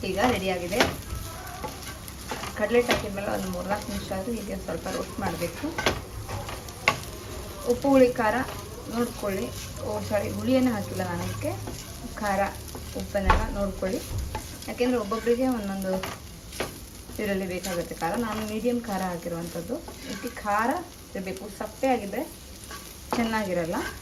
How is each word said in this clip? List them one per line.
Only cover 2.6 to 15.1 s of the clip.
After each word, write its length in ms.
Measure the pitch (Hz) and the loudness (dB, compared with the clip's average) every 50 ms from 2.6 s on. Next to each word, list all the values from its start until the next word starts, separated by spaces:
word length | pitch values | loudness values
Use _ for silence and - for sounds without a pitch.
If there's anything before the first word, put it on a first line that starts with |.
| 214 208 233 240 | 0 6 6 6
ಹಿಟ್ಟು 140 | 240 - 208 | 6 6 4
ಹಾಕಿದ್ಮೇಲೆ 340 | 202 - 208 196 196 202 202 214 | 2 2 -2 -2 -2 -2 0 0
ಒಂದು 140 | 202 196 185 180 | 0 0 -2 -2
ಮೂರ್ನಾಲ್ಕು 340 | 180 180 185 202 214 - - | -2 0 0 0 0 0 -2
ನಿಮಿಷ 160 | 202 196 196 - 196 | -4 -4 -2 -2 -2
ಆದರೂ 160 | 190 190 240 233 214 | -2 0 -2 -2 -2
ಹೀಗೆ 180 | 196 196 190 190 - | -2 -4 -4 -4 -4
ಸ್ವಲ್ಪ 220 | - 180 170 - 190 190 | -4 -4 -4 -2 -2 -2
ರೋಸ್ಟ್ 200 | 170 190 185 - - | -2 -4 -4 -4 -2
ಮಾಡಬೇಕು. 440 | 196 190 170 160 170 170 - - - 311 - - - - - - - - - - - - - - - - - - - - - - - - - - - - - - - - - - - - - - - 240 | -2 -2 0 0 -2 -2 -2 -4 -4 -4 -2 2 2 2 0 0 -4 -8 -8 -8 -6 -6 -6 -6 -6 -6 -8 -8 -8 -10 -10 0 0 0 0 0 -6 -8 -10 -10 -10 -8 -8 -8 -8 -8 -10 -6 2 2
ಉಪ್ಪು 140 | 240 247 - 277 | 2 4 6 8
ಹುಳಿ 160 | 277 269 254 240 240 - | 10 12 10 10 8 4
ಖಾರ 160 | 226 214 214 247 269 - - - - - - - - - 220 | 4 4 4 4 0 0 -4 -8 -8 -10 -10 -10 -8 -4 0
ನೋಡ್ಕೊಳ್ಳಿ. 520 | 233 240 240 - - - 202 196 196 - - - - - - - - - | 0 0 0 0 -4 -2 -2 -2 -2 -2 -4 -6 -8 -8 -8 -8 -6 -4
ಓ 20 | 240 214 208 196 - | -2 -2 -2 -2 0
ಸಾರಿ, 200 | 220 202 208 214 202 202 | 0 0 0 0 -2 -2
ಹುಳಿಯನ್ನು 340 | 214 233 262 262 254 254 233 | 2 6 6 6 6 6 4
ಹಾಕಿಲ್ಲ 260 | 208 196 190 196 185 185 180 | 2 -2 -2 -2 -2 0 0
ನಾನು 140 | 175 175 180 180 | 0 0 0 -2
ಇದಕ್ಕೆ, 240 | 185 - - 302 370 - - - - - - - - - - 240 - - | -2 -2 -2 -2 -2 -4 -4 -6 -8 -8 -8 -10 -10 -10 -10 -8 -6 -2
ಖಾರ 200 | 214 202 196 196 196 196 - - - - - - - - - - | 0 2 4 4 2 2 0 -6 -10 -10 -10 -8 -8 -6 -6 -6
ಉಪ್ಪನ್ನೆಲ್ಲ 420 | 190 185 - 202 196 196 - 208 214 - 214 202 | -6 0 0 2 6 6 6 6 6 2 0 0
ನೋಡ್ಕೊಳ್ಳಿ. 420 | 202 196 185 - - 190 202 311 - - - - - - - 427 - - - - - - | 0 0 0 -2 0 0 0 -2 -2 -2 -2 -2 -2 -2 -4 -6 -6 -6 -10 -10 -8 -8
ಯಾಕೆಂದರೆ 320 | 226 - 240 254 254 240 214 | 0 2 2 4 4 2 2
ಒಬ್ಬೊಬ್ಬರಿಗೆ 440 | 196 | 0